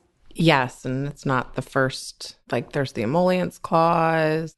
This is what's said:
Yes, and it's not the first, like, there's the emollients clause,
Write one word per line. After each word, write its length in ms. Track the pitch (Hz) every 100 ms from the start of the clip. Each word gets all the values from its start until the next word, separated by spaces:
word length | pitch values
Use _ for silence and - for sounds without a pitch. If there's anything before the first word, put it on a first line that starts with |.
| _ _ -
Yes, 500 | - 165 143 127 -
and 240 | 131 131 143
it's 180 | - 143
not 300 | 131 - -
the 40 |
first, 760 | - 135 131 - - - - - -
like, 180 | 123 120
there's 220 | 151 135
the 100 | -
emollients 560 | 110 165 180 185 175 -
clause, 960 | - 165 165 170 160 160 156 156 160